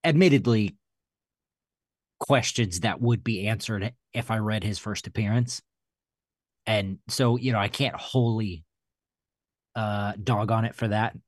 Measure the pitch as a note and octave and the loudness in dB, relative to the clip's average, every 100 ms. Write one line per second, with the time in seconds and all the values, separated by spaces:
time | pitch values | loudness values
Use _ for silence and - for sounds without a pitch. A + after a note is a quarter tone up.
0 | E3+ D3+ F#3 C#3 A#2+ A2+ G#2 - _ _ | 4 6 6 6 4 2 2 -4 _ _
1 | _ _ _ _ _ _ _ _ _ _ | _ _ _ _ _ _ _ _ _ _
2 | _ _ - C3+ - - G#2+ F2 A2 F2+ | _ _ 2 2 2 0 -2 0 -2 0
3 | A#2+ A2+ - G#2+ G#2 A2 - G#2+ G#2 - | 0 0 0 -4 -2 -4 -4 -6 -6 -10
4 | _ - A2+ A2 G#2+ G#2+ G2+ G2+ - G2+ | _ -8 -4 -2 0 -2 -2 -6 -6 -8
5 | - - G#2 A#2 A#2+ - _ _ _ _ | -6 -4 0 0 0 -6 _ _ _ _
6 | _ _ _ _ _ _ - G#2+ G2 F#2+ | _ _ _ _ _ _ -2 0 0 -8
7 | - - B2 B2 B2+ A2+ G2+ - C3+ - | -8 0 2 2 0 0 0 -2 -4 -4
8 | - C3 A#2 A2+ G#2+ E2 - _ _ _ | -2 0 2 0 -4 -8 -14 _ _ _
9 | _ _ _ _ _ _ _ A#2+ G#2+ G#2 | _ _ _ _ _ _ _ -6 -4 -2
10 | G2+ G#2 G#2 G#2 G#2+ A2+ A2+ - A2+ G#2 | -4 -6 -2 0 2 2 0 -2 -2 0
11 | A2+ - | -2 -4